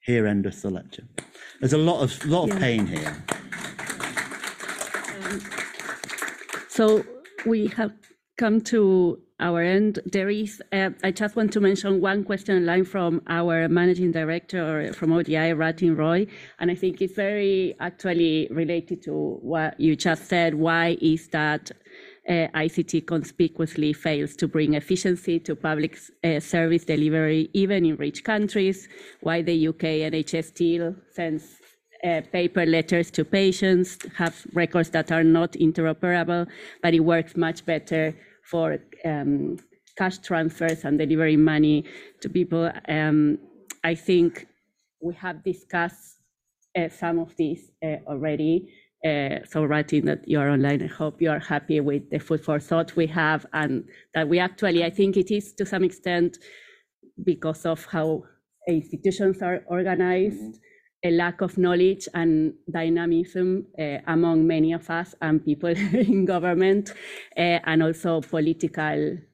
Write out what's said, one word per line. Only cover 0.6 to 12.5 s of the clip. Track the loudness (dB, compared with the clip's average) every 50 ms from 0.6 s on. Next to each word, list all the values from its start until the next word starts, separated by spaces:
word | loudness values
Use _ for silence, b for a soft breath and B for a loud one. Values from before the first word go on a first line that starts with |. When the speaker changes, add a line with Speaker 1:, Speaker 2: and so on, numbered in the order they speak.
| -8
Speaker 1:
the | -6
lecture. | -6 -6 -10 -14 -20 -20 -20 -16 _ -16 -16 -16 B B B B B B
There's | 0 2 2
a | 4
lot | 4 4 2 2
of, | 0 -2 -2 -4 -2
lot | 0 0 2 2
of | 0
Speaker 2:
Yeah. | 0 0
Speaker 1:
pain | 0 0 2 0 0 -2
here. | -2 -6 -6 -8 -10 -10 -6 -6 -6 -6 -6 -14 -14 -12 -12 -14 -14 -14 -12 -12 -10 -10 -10 -8 -8 -8 -8 -8 -10 -12 -12 -12 -12 -12 -12 -12 -10 -10 -10 -10 -10 -10 -10 -10 -12 -10 -8
Speaker 2:
Um, | -8 -8 -8 -10 -10 -12 -12 -12 -12 -12 -14 -12 -12 -10 -12 -10 -12 -10 -8 -8 -10 -10 -12 -14 -12 -12 -12 -12 -8
so | -2 2 4 6 6 4 2 -2 -12 -18 -20 -20 -16 -6 -2
we | 0 0 2 0 -2
have | -2 -2 -4 -4 -6 -10 _ _ _ _ _ _ _ -2
come | 0 2 2 2
to | 2 2 2 4 4 6 6 4 4 2 0 -4 _ _ _ _
our | -2 -2 0 2
end. | 2 2 2 2 2 2 0 -2 -8
There | -4 -4 -2 -2 0
is, | -2 -2 -4 -6 -8 -14 -12 _
uh, | -2 -2 -2 -2 -4 -2 -2
I | -2
just | -2 -2 -4 -4 0
want | 0 0 0 2
to | 4
mention | 4 4 2 2 2 0 2 2
one | 2 2 0 0 -2
question | -2 -4 -6 -2 2